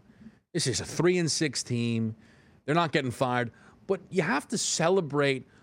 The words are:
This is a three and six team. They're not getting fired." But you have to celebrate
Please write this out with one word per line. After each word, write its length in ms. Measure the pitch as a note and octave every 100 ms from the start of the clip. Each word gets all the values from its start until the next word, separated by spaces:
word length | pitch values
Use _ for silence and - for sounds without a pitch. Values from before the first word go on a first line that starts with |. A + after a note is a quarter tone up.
| - - - - _
This 120 | F3 C3
is 140 | G2+
a 60 | -
three 320 | - E3+ F3+
and 120 | D#3+
six 320 | - D#3 -
team. 540 | - A#2+ A#2 A2+ A2 A2+ - - - _ -
They're 80 |
not 200 | E3 D#3+
getting 180 | D#3 B2+
fired." 400 | - B2+ B2 A#2 - - - -
But 140 | F#3+ -
you 120 | F3+
have 260 | E3 C4+ -
to 100 | A3
celebrate 880 | - - E3 F#3+ D3 D3 C#3 C3 - -